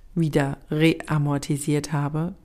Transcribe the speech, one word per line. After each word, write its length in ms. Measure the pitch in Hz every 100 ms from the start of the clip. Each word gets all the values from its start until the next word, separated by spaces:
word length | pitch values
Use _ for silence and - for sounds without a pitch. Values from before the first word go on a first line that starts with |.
| - 175
wieder 420 | 160 147 139 139 -
reamortisiert 1200 | 151 160 165 - 151 147 143 - 143 - 147 147
habe. 400 | 151 143 151 170 196